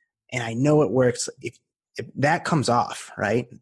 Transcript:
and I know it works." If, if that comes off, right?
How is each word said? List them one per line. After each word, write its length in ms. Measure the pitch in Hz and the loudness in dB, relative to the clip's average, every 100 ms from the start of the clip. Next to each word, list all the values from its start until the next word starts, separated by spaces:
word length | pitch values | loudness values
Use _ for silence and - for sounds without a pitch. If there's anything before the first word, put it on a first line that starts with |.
| _ _ _ | _ _ _
and 100 | 123 | -8
I 120 | 117 | -6
know 280 | 117 143 151 | 0 4 4
it 80 | 123 | 4
works." 380 | 127 123 - - - | 4 2 0 -6 -10
If, 180 | - - _ _ _ - | -14 -14 _ _ _ -12
if 100 | 117 - | -10 -2
that 280 | 143 170 | 0 0
comes 260 | - 160 120 | 0 0 2
off, 420 | 120 - - - - | 0 0 -6 -14 -4
right? 300 | 101 117 123 - | -2 0 -2 -10